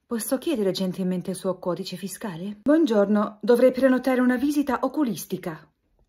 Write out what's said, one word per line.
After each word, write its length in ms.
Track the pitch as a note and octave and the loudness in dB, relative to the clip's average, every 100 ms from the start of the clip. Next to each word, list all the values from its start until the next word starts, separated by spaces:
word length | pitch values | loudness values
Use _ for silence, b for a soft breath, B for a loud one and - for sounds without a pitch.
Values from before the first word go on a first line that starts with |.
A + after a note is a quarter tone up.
| - | -10
Posso 320 | A#3 - C4 | -8 -4 -4
chiedere 320 | E4+ B3 F#3+ | -2 0 0
gentilmente 640 | F3+ F#3 F3+ F#3 F#3 F#3 | 0 -4 -2 -4 -4 -6
il 40 | F#3 | -6
suo 220 | F#3+ F3+ | -6 -6
codice 400 | F3+ E3+ F#3+ F3+ | -6 -6 -8 -10
fiscale? 640 | F#3+ - G#3+ D#3+ G3 G#3 | -12 -10 -12 -10 -10 -6
Buongiorno, 800 | - D#4+ C#4+ G#3+ G3+ G#3 G#3 - | 2 4 4 4 4 2 0 -4
dovrei 300 | G#3 A#3+ B3+ | 2 6 6
prenotare 500 | B3+ C4 B3+ C4 B3 | 6 2 4 2 2
una 160 | B3 B3 | 2 2
visita 420 | C#4+ D4 C#4+ C#4+ | 0 0 0 -2
oculistica. 880 | C4 D#4 B3+ E3 - F3+ F3+ D#3 - _ _ _ | -2 -2 -2 -4 -8 -8 -8 -12 -16 _ _ _